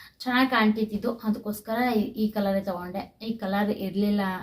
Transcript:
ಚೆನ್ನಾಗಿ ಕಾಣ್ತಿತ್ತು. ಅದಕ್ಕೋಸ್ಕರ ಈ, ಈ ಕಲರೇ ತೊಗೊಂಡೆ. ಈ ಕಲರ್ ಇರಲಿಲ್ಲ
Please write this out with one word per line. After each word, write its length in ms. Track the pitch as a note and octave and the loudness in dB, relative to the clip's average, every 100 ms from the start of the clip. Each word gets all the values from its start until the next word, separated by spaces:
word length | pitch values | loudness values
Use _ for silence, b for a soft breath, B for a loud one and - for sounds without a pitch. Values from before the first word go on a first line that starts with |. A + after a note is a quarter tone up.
| B B | B B
ಚೆನ್ನಾಗಿ 320 | B3+ B3 C4 | 0 2 4
ಕಾಣ್ತಿತ್ತು. 640 | A#3 G#3+ A3 G#3+ G#3 A#3+ | 4 4 4 0 -2 -4
ಅದಕ್ಕೋಸ್ಕರ 840 | - G#3+ G#3 G#3 G#3 - A3+ B3 G#3+ | -2 -2 -2 -4 -8 -4 0 2 2
ಈ, 40 | |
ಈ 300 | G3+ G#3+ G#3+ | 0 0 -2
ಕಲರೇ 300 | G#3+ G3 G3 | 0 0 0
ತೊಗೊಂಡೆ. 580 | G3 F3+ F3+ F#3+ - - | -2 -6 -6 -8 -10 -10
ಈ 100 | A3 | -8
ಕಲರ್ 380 | A3+ F#3+ G3+ G#3 | -6 -2 0 0
ಇರಲಿಲ್ಲ 500 | G#3+ F#3+ F#3 G#3 G#3 F#3+ F#3 | -2 -2 0 2 2 0 -2